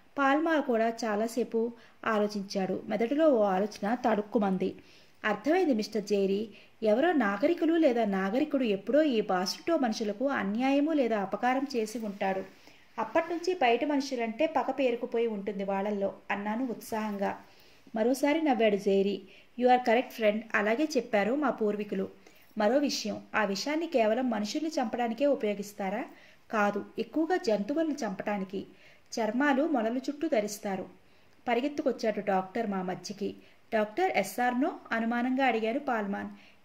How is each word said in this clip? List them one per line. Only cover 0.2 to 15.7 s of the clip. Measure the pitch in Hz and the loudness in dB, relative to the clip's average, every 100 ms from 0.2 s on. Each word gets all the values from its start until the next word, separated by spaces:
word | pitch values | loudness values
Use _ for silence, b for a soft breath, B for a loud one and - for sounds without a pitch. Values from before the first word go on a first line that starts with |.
| 269 294 330 311 | 2 2 2 0
కూడా | 262 226 226 | 2 2 0
చాలాసేపు | 233 226 208 233 254 226 226 233 233 B B - | 0 -2 -2 -2 -2 -2 -2 -2 -6 B B -2
ఆలోచించాడు. | 214 208 208 196 202 190 202 - | 0 0 -2 -4 -4 -2 -4 -4
మెదడులో | 208 233 285 320 | -2 0 4 4
ఓ | 233 | 6
ఆలోచన | 202 185 208 - 202 247 240 | 4 2 -2 -4 -4 0 2
తడుక్కుమంది. | 208 208 240 202 185 185 - B B B B 214 | 0 0 0 2 2 -2 -6 B B B B -2
"అర్థమైంది | 202 277 359 330 | -2 2 2 4
మిస్టర్ | 220 202 220 | 2 0 -4
జేరీ, | 190 202 196 196 220 B B B | 0 0 2 0 -4 B B B
ఎవరో | 214 220 339 | 2 4 4
నాగరికులు | 311 202 202 302 349 320 | 4 2 2 2 2 2
లేదా | 339 311 233 214 | 4 4 4 0
నాగరికుడు | 190 196 247 294 277 | 0 0 0 0 0
ఎప్పుడో | 240 196 - 285 | 0 -2 2 2
ఈ | 311 226 | 4 2
బాసుటో | 208 180 185 - - 330 | 0 0 -2 -4 -2 0
మనుషులకు | 240 214 208 208 277 | 0 -2 -4 -2 -2
అన్యాయము | 247 196 220 262 285 302 | -2 -2 0 2 2 2
లేదా | 302 233 214 | 2 2 0
అపకారం | 190 196 247 269 277 240 | -2 -2 0 0 -2 -4
చేసి | 214 240 | -4 -6
ఉంటాడు. | 214 196 190 190 - B B B B - | -8 -4 -2 -2 -6 B B B B -8
అప్పటినుంచి | 220 330 330 339 370 | 0 0 0 -4 -2
బయట | 370 240 240 294 | 2 4 4 2
మనుషులంటే | 285 269 240 226 220 311 | 0 -2 -4 -4 0 0
పగ | 285 240 | 0 -2
పేరుకుపోయి | 269 254 233 233 233 233 | 0 0 0 -2 0 0
ఉంటుంది | 208 202 196 | -2 -6 -4
వాళ్ళల్లో," | 196 | -2